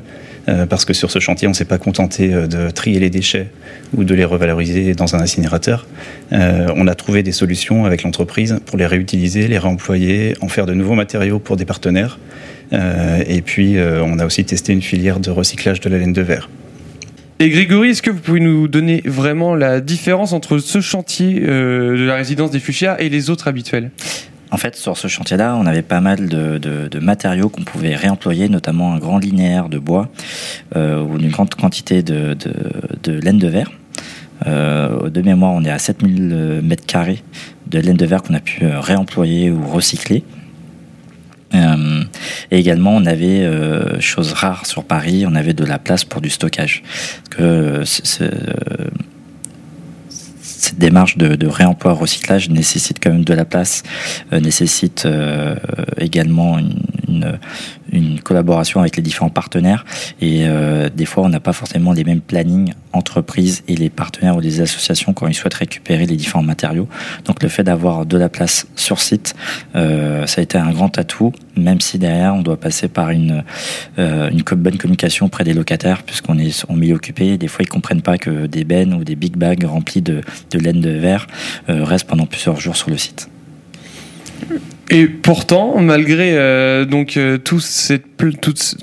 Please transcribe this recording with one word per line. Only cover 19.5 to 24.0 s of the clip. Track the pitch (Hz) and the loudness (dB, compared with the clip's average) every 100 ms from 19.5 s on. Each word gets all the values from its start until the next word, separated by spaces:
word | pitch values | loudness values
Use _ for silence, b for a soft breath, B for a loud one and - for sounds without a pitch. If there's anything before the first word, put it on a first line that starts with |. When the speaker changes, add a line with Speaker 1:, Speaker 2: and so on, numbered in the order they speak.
Speaker 2:
la | 165 135 131 | 2 2 2
différence | 139 170 175 185 202 | 0 -2 0 0 0
entre | 170 - 147 | -2 0 -2
ce | 143 202 | 0 0
chantier, | 180 190 175 - 185 185 151 | 0 -4 -4 0 0 2 2
euh, | 135 127 123 123 123 | 2 2 2 2 2
de | |
la | 127 131 | 2 0
résidence | 131 143 156 | -2 -2 -2
des | 135 | -2
Fuchsias | - - 190 175 | -4 -2 0 0
et | 160 | 0
les | 147 139 | 0 0
autres | 170 - | -2 -2
habituels ? | 131 120 120 120 - | -4 -4 -4 -4 -10